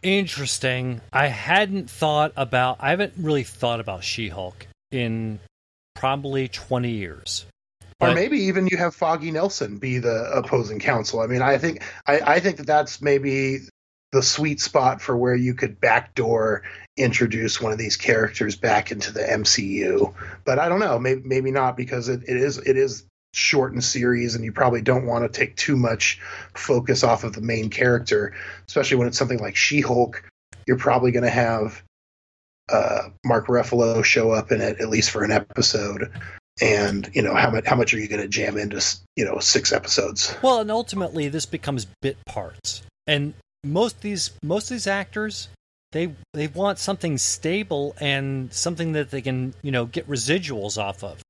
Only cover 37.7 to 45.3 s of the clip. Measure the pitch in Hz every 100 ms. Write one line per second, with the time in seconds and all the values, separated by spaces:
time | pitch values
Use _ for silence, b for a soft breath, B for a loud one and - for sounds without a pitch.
37.7 | 127 110 113 107 104 98 135 - 104 104
38.7 | 101 - - - - 98 - - 107 101
39.7 | - - - 98 98 - - 262 247 208
40.7 | 220 233 196 180 165 147 151 - 165 -
41.7 | 135 95 - 135 135 - - 90 - -
42.7 | - - _ - 147 143 - _ _ 143
43.7 | 160 233 - 208 202 - - 147 190 -
44.7 | 247 196 196 196 214 214